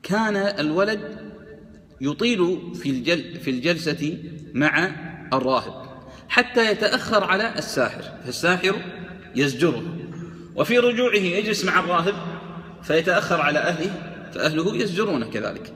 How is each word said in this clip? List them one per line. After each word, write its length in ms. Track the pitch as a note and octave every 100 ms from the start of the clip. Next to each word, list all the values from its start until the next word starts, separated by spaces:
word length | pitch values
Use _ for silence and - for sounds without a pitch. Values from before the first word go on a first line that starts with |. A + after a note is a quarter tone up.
كان 340 | - G#3 A3 G3+
الولد 800 | G3+ G3+ D3+ E3 G#3 G#3+ - - - - - - - - - -
يطيل 720 | C3+ C#3+ A#3 A3+ F3 F#3 F3
في 160 | F3 C#3+
الجل-، 500 | C3 A#2+ E3+ - -
في 100 | C#3+
الجلسة 680 | B2+ D3+ E3 D#3 D3 D3 F3 - - -
مع 360 | A#2+ D3 D3 F#3 - - - -
الراهب 540 | C3 B2+ C3 - - - - - - -
حتى 420 | - B3 A#3+ A3
يتأخر 540 | G3 G#3 B3 - G#3+
على 340 | F3+ F#3+ A3 -
الساحر، 440 | D3 D3 A#2 - - -
فالساحر 500 | B2 - E3+ F3+ F#3 - - - - - - A#2+
يزجره، 600 | C#3 B2 E3 A#2+ E2+ - - - - - - -
وفي 220 | D3 A#3+
رجوعه 360 | A#3+ A#3 B3
يجلس 500 | G#3 F#3 F3+ G#3+ -
مع 160 | F#3 E3+
الراهب 340 | E3+ F3 F3 G3+ - - - - - -
فيتأخر 580 | - D#3 E3+ F3+ - E3+
على 180 | D3 D3
أهله، 340 | D#3 E3 F#3+ F3+ - - -
فأهله 440 | - D3+ D#3 F3 A3+
يزجرونه 500 | G#3+ F3 G#3+ C#3+ A2
كذلك. 460 | A2 G#2 - -